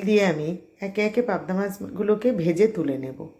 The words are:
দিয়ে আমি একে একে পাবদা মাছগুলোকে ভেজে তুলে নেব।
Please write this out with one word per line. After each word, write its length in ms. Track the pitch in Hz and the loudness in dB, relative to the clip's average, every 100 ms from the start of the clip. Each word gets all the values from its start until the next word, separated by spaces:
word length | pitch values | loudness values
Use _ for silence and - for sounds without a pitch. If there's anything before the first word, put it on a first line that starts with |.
| 196 | 4
দিয়ে 180 | 208 196 | 4 4
আমি 240 | 151 151 180 - - | 2 -2 -6 -10 -12
একে 220 | 196 196 | -8 -2
একে 200 | 208 220 240 | -2 0 0
পাবদা 240 | 175 156 | 0 -2
মাছগুলোকে 760 | 185 202 196 - 175 208 214 247 214 | -2 -2 -6 -10 -4 0 2 2 2
ভেজে 260 | 165 170 220 185 | 2 4 2 2
তুলে 200 | 139 131 | -2 -2
নেব। 220 | 131 127 - - | -6 -10 -14 -18